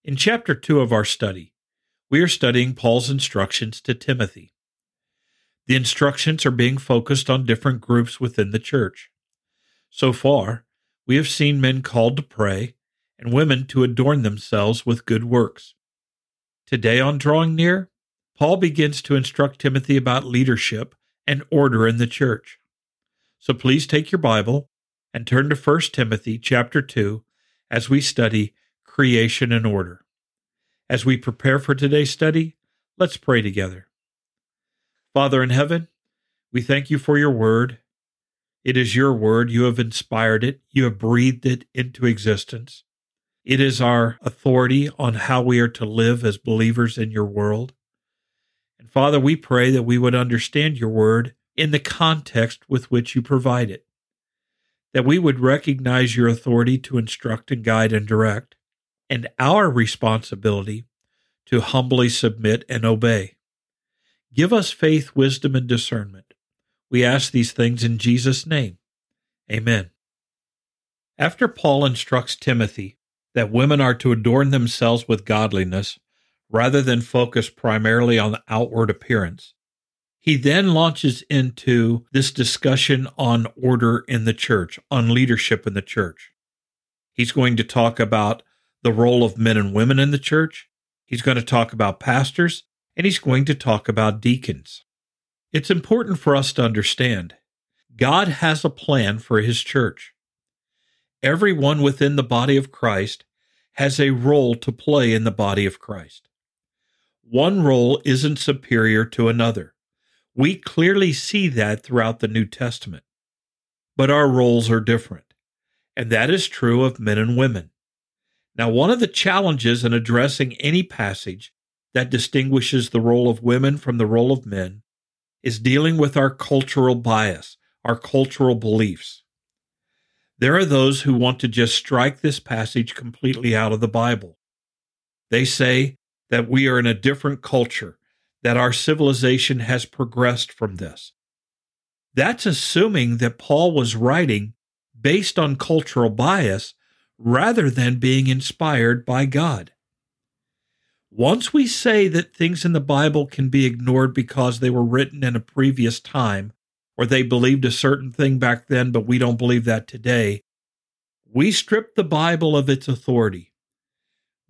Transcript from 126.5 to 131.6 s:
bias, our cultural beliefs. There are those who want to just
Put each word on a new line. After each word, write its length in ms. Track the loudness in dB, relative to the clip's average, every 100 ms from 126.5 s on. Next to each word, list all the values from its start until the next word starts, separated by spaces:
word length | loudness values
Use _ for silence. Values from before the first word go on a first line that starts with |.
| -2 0 2 2 2
bias, 640 | 0 0 0 -4 -14 _ _ _
our 120 | -6 -6
cultural 600 | 0 0 0 2 2 2
beliefs. 640 | 0 0 0 -4 -16 -20 _ _ _ _ _ _ _ _ _ _ _ _
There 180 | 2 4
are 80 |
those 380 | 4 4 4 2
who 120 | 0
want 240 | 2 2 0
to 60 | -4
just 300 | 0